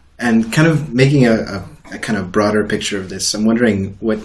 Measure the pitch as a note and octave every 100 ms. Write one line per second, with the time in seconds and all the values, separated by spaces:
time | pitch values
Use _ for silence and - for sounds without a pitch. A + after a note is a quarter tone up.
0 | _ - A#2+ A2+ A2+ D#3 E3 D3 C#3 A#2
1 | C3+ D3 A#2+ A2 - G2 F2+ - - G#2
2 | - G#2 F2+ G#2+ G#2 G#2 G#2 G#2+ - G2+
3 | F#2 F#2+ - G#2 A2 A#2 A#2+ G2 F#2+ -
4 | A2+ G#2+